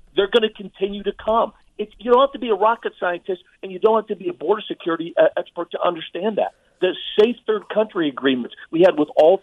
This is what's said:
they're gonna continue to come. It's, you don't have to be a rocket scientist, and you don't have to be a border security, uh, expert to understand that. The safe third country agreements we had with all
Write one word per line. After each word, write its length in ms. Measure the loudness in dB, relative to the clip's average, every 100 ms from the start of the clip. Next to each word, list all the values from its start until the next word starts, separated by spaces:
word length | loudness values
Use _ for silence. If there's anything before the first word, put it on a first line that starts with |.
| _ -4
they're 120 | 0
gonna 220 | 2 0
continue 540 | -4 -16 -8 -6 -6
to 100 | -8 -6
come. 300 | -2 0 0 -6 _ -10
It's, 140 | -10 -8
you 120 | 2
don't 100 | 2
have 100 | 2
to 80 | -2
be 100 | -4
a 60 | 0
rocket 380 | 2 0 -6 -6
scientist, 440 | -6 -6 -6 -10 _ _
and 100 | -14
you 60 | 0
don't 200 | 2 2
have 100 | -2
to 80 | -6
be 140 | -8
a 40 |
border 300 | -6 -4 -4 -4
security, 460 | -8 -6 -6 -2 2
uh, 120 | 2 0
expert 320 | -8 -10 -10
to 60 | -4 -4
understand 540 | -4 -8 -6 -4 -2
that. 160 | -4 -6 _ _
The 140 | -4 -4 -2 2
safe 180 | 2 0 -4
third 220 | -4 -2
country 400 | -2 -2 -2 -4
agreements 460 | 0 0 0 -4 -14 -4
we 100 | 4
had 180 | 4 4
with 100 | 2 4
all 240 | 6 4